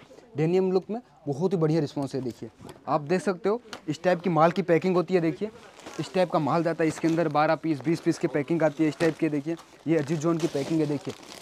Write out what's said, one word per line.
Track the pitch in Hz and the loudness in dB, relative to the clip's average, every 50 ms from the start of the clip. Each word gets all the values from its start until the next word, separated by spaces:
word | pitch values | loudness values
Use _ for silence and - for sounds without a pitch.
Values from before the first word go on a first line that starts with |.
| - - - - - - - 139 | -12 -14 -20 -20 -20 -12 -4 0
Denim | 156 160 175 185 190 185 | 0 2 2 2 2 2
look | 180 190 - - | 0 0 -2 -2
में | 208 240 - _ _ - - 143 | -8 -8 -10 _ _ -12 -8 -6
बहुत | 143 131 175 190 190 | -4 -2 -2 0 0
ही | 180 | 2
बढ़िया | 160 151 156 165 | 2 2 2 2
response | 147 131 - 151 139 127 - | 0 0 -2 -6 -6 -4 -6
है। | 135 | -6
देखिए, | 127 123 107 - 117 113 - - - - - - - - | -6 -6 -8 -10 -14 -16 -16 -18 -20 -20 -20 -14 -6 -2
आप | 139 160 | -2 -2
देख | 147 143 180 180 | 0 0 -2 0
सकते | - 208 185 170 - 190 | 0 -2 -4 -2 -2 -2
हो, | 208 240 - - - - - - | -2 -2 -6 -12 -18 -14 -8 -8
इस | 147 - - | -8 -2 0
type | 180 185 175 | 0 0 2
की | - 202 | 0 0
माल | 170 156 160 175 | 4 6 6 6
की | 170 196 | 4 2
packing | 175 - 170 160 156 185 185 | 2 2 2 4 4 2 2
होती | 180 175 - 185 | 2 2 2 2
है। | 180 | 2
देखिए, | 165 165 156 - 202 214 - - - - - - - - - - | 2 2 0 -2 -6 -8 -8 -14 -20 -20 -20 -20 -18 -14 -10 -8
इस | 151 - - | -8 -4 0
type | 190 185 170 | 0 0 2
का | 180 165 | 2 0
माल | 156 123 143 170 160 | 2 2 2 2 2
जाता | 170 165 - 165 | 0 0 0 0
है, | 160 | 0
इसके | 147 - - 160 | 0 0 -2 0
अंदर | 165 160 170 160 | 0 2 0 0
बारह | 143 147 151 156 160 | 2 2 2 2 2
piece, | 151 - 160 156 135 | 0 0 -4 -4 -2
बीस | 123 147 170 156 | 0 0 -2 0
piece | - 170 151 - | 0 -2 0 0
की | - 160 | -2 -2
packing | - 151 139 - 170 165 160 | 0 -2 0 0 0 2 2
आती | 151 143 - 160 | 2 2 2 0
है | 156 | 0
इस | 147 - | 2 2
type | 170 165 156 - | 0 0 0 0
की। | 170 156 | -2 -2
देखिए, | 147 147 139 156 170 165 - - - - - 143 | -2 -2 -4 -4 -8 -8 -10 -18 -20 -10 -2 0
ये | 165 160 | 0 0
अजीत | 143 131 170 156 | 2 0 -2 -2
जॉन | 139 170 165 165 | 0 0 0 0
की | 165 156 | -2 -2
packing | - 143 135 - 165 160 | -2 -4 -4 -2 0 0
है। | 151 147 | 0 0
देखिए, | 147 135 - 139 - - - - - - | -2 -4 -6 -8 -12 -12 -16 -20 -20 -10